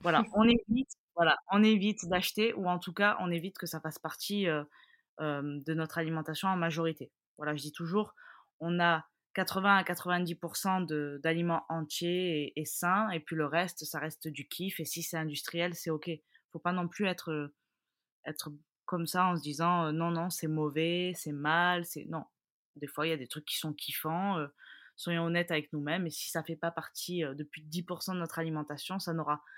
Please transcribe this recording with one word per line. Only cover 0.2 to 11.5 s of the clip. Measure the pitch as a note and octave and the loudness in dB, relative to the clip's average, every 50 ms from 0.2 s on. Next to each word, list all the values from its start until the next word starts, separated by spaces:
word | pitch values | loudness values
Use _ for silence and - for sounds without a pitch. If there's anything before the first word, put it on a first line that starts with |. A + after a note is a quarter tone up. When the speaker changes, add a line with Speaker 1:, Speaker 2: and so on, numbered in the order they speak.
| G#3 - | 4 4
Speaker 2:
<laughs> | - | 6
Speaker 1:
on | G#3 A3 | 8 8
évite, | A#3 A#3 A#3 - G#3 A3+ C4 C4+ - - - _ _ _ | 8 8 6 4 2 2 2 2 -2 -6 -14 _ _ _
voilà, | E3+ E3 D#3+ C#3+ - - - | 4 6 6 6 4 2 2
on | F#3+ G#3 G#3+ | 6 8 8
évite | A3 A3 G3 F#3+ G#3+ G#3 - F3 | 8 8 6 6 2 0 0 0
d'acheter, | E3+ F#3 F#3 F#3 - - G#3+ G#3+ A#3 - | 0 0 2 2 0 0 2 2 2 2
ou | G3+ F#3+ F3+ | 0 0 0
en | F3 | 0
tout | F3 - F3+ E3+ | 0 -2 -6 0
cas, | G3+ G3+ G#3 - - | 2 4 4 4 2
on | F#3 F3 | 0 0
évite | F3 E3 D#3+ G3 - | 0 0 -2 -4 -8
que | - F#3 | -8 -8
ça | E3+ - D#3 | -6 -6 -6
fasse | - D#3 - | -6 -6 -8
partie, | - - D#3 - - - - G3+ G3+ F#3+ | -6 -8 -8 -8 -6 -4 -2 0 2 2
euh, | E3+ D#3 D3 D3 D3 - - - _ _ _ _ _ _ - | 2 2 0 -2 -6 -12 -20 -20 _ _ _ _ _ _ -4
euh, | D#3 D3+ C#3+ C#3+ C#3+ D3 C#3+ D3 C#3 | -2 -2 -2 -2 -2 -4 -4 -4 -4
de | D#3+ D#3+ | -2 -2
notre | D#3+ D#3+ D#3 - | -2 -2 -2 -2
alimentation | E3 E3 D#3+ E3 D#3 D3+ F3 D#3 - G3 F#3+ | -2 -2 0 -2 -2 -2 -4 -4 -2 0 0
en | F#3+ | 0
majorité. | F3 E3 E3+ D3+ E3+ E3 E3 D#3+ - C3 - _ _ _ _ _ | 2 0 0 0 0 0 0 -2 -2 -8 -16 _ _ _ _ _
Voilà, | - D3+ D3+ D3+ | -6 -4 -4 -4
je | C#3+ C#3 | -4 -6
dis | D3+ | -8
toujours, | - - E3+ E3 F#3 G#3+ G#3 - - - - - - - _ _ _ _ | -8 -8 -6 0 0 0 0 -2 -6 -16 -20 -20 -20 -20 _ _ _ _
on | E3 E3+ F3 F3 | -4 -2 0 2
a | E3+ E3+ E3 D#3+ - - _ _ _ _ _ | 4 4 4 2 0 -6 _ _ _ _ _
quatre-vingts | G3 F#3 - - G3 F#3+ G3+ G3+ | -2 -2 0 0 2 4 6 6
à | F#3+ F#3 | 6 4
quatre-vingt-dix | - F3+ - - F3+ F3+ F3 F3+ E3 E3+ | 2 -2 -2 0 0 0 2 2 0 -2
pour | - F3 D#3+ - | -4 -6 -6 -6
cent | - - G3 F#3 F#3 | -2 0 2 2 2
de, | F3+ D3+ D#3 D3+ D3 C#3+ C#3+ C#3+ C#3+ | 0 0 0 -2 -2 -2 -4 -2 0
d'aliments | D#3+ E3 E3+ E3+ E3+ | 2 2 2 2 2